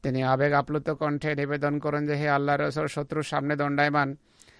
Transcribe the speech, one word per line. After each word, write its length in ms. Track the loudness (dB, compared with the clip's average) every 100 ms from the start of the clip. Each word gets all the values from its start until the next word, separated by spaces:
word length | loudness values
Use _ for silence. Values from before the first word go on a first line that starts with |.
তিনি 200 | -4 0
আবেগ 300 | 2 2 4
আপ্লুত 380 | 2 2 -2 -2
কণ্ঠে 440 | -2 -2 -2 -2
নিবেদন 440 | -2 -2 0 0 0
করেন 280 | -2 -2 0
যে, 80 |
"হে 140 | 0 2
আল্লাহর 320 | 2 2 2
রাসূল, 260 | 0 -2 -4
শত্রুর 360 | -4 -4 -4
সামনে 340 | -2 -2 0 0
দণ্ডায়মান, 600 | 0 2 2 2 0 -4 _ _ -20 -20